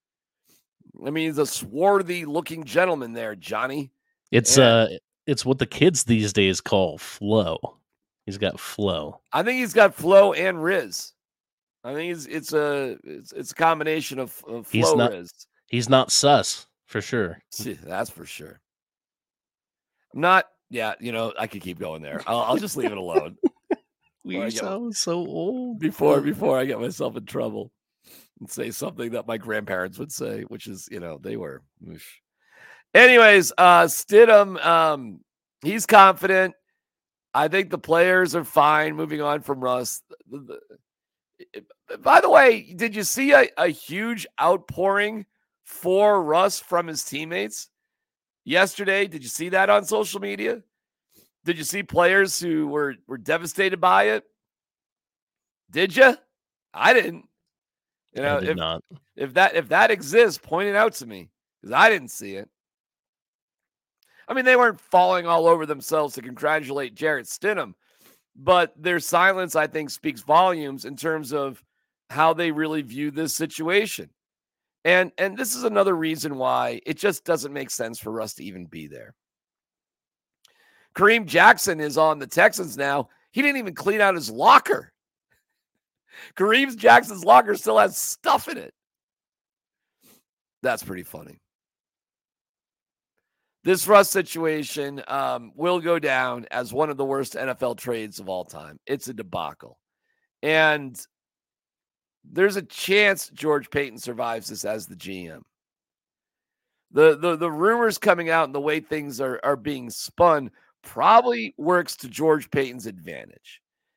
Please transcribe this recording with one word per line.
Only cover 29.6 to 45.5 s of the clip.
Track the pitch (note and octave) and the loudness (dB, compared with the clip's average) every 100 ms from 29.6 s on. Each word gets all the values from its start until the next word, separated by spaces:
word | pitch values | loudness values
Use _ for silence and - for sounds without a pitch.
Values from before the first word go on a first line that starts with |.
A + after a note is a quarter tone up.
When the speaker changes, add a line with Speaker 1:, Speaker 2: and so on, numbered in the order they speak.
| G2+ F#2 F#2 F#2 | -6 -6 -6 -10
Speaker 1:
would | - | -12
say, | - A#2 G#2+ | -10 -10 -10
which | - A2 A2+ | -12 -16 -16
is, | F#2+ - | -18 -16
you | G#2+ | -14
know, | E2+ D2 | -14 -14
they | F2+ A2+ | -12 -12
were, | D#2+ C2+ _ _ E2+ | -12 -16 _ _ -20
oof. | E2 - - _ _ _ _ - - _ | -20 -20 -20 _ _ _ _ -20 -20 _
Anyways, | G3 B3 B3 A3 G3+ F3 - | 8 10 10 10 8 6 6
uh, | F3+ F3 | 8 8
Stidham, | E3+ - - G3+ A3+ G#3+ G3 F3 | 6 0 4 8 10 8 6 0
um, | D#3+ E3 D#3+ D3 A#2 F2 _ _ _ _ | 2 4 2 -2 -8 -18 _ _ _ _
he's | D3 A3 | -6 -4
confident. | - G#3+ F#3+ F3 F#3+ F#3+ F#3 - _ _ _ _ _ _ _ | 6 8 8 6 0 2 0 -4 _ _ _ _ _ _ _
I | C3 D#3 | -2 0
think | F#3 F#3 | 0 -2
the | E3 | -4
players | - E3 F3+ F#3 F3+ | 2 4 6 4 2
are | E3 | -2
fine | D#3 - D3 D3+ D#3 D3+ | -2 4 4 4 0 -4
moving | D#3 D3+ | -6 -4
on | D3 D3 | -4 -4
from | C#3+ C3+ | -4 -6
Russ. | B2+ B2 A#2+ - - - _ | -2 -2 -4 -10 -16 -20 _
The, | C3+ | -20
the, | B2 C#2 - - _ _ _ _ _ _ - | -18 -20 -20 -20 _ _ _ _ _ _ -20
it, | G#2+ - _ - - | -20 -20 _ -18 -6
by | - E4+ | 4 4
the | F#4 | 6
way, | - C4+ A3 - | 6 6 4 -2
did | F3 A3+ G#3 | -6 -6 -4
you | |
see | F#3+ A#3+ C4+ | -6 -2 4
a, | C#4 B3+ - | 4 4 0
a | F3 | -2
huge | D3+ - F3 A3+ A3+ D#3 - | -4 -8 -8 -6 -6 -10 -2
outpouring | D#3 F#3 - - F#3+ G3+ G#3 A3 G3+ _ _ | 0 0 -4 -4 0 0 -2 -6 -14 _ _